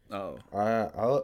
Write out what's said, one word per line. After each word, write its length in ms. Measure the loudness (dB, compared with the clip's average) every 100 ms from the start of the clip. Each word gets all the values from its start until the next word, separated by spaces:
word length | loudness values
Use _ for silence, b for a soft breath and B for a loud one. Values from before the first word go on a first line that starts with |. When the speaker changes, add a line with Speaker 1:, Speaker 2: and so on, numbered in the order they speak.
| -12
Speaker 1:
Oh. 280 | -10 -8 -12 -6
Speaker 2:
I, 100 | 0
I, 580 | 2 2 0 0 2 2